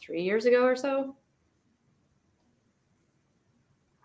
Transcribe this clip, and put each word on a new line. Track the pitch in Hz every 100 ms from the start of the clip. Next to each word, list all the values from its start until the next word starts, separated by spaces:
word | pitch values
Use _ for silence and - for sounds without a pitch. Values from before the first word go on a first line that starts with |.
three | - 165
years | 185 214
ago | 240 247
or | 254
so. | 254 277 269 269 - _ _ _ _ _ _ _ _ _ _ _ _ _ _ _ _ _ _ _ _ _ _ _ _ _ _ _ _